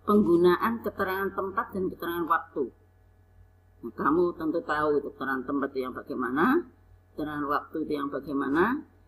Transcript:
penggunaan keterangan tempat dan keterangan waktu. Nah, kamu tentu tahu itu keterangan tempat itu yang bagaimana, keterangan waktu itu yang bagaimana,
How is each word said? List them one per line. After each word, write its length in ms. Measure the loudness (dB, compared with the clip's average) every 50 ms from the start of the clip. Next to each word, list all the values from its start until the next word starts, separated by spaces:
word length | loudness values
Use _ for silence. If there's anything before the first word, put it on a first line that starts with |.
| 2 4
penggunaan 720 | 6 6 6 6 6 6 8 6 6 4 2 0 0 -2 -4
keterangan 480 | -4 -4 -2 -2 -2 0 -2 -2 -2 -2 -4
tempat 320 | -4 -4 -2 -4 -4 -4
dan 160 | -2 -2 -2
keterangan 400 | -2 -4 -4 -6 -4 -2 -2 0
waktu. 460 | 0 0 0 0 -2 -4 -4 -4 -4 -6 _ _ _ _ _ _ -20 _ _ _ _ _ -20 -20 -20 _ _ _ _ _ -14
Nah, 140 | -12 -10 -8
kamu 400 | -6 -2 0 2 2 2 0 -2
tentu 240 | -4 -4 -4 -4 -4
tahu 380 | -2 -4 -2 0 0 2 2 0
itu 100 | -2 -4 -8
keterangan 300 | -8 -6 -6 -4 -4 -4
tempat 220 | -4 -4 -2 -2 -4
itu 80 | -4 -4 -6
yang 80 | -6 -8
bagaimana, 720 | -10 -10 -8 -6 -4 -4 -2 0 2 4 4 4 2 0 -4 -10 _ _ -20 -20 -20 _ _ _
keterangan 320 | -8 -8 -6 -6 -4 -4
waktu 300 | -2 -2 -2 -4 -4 -6 -6 -4
itu 60 | -4 -4
yang 140 | -4 -4 -4
bagaimana, 540 | -6 -6 -6 -6 -4 -4 -2 0 2 2 2 2 0 -2 -6 -10 -20 -20 _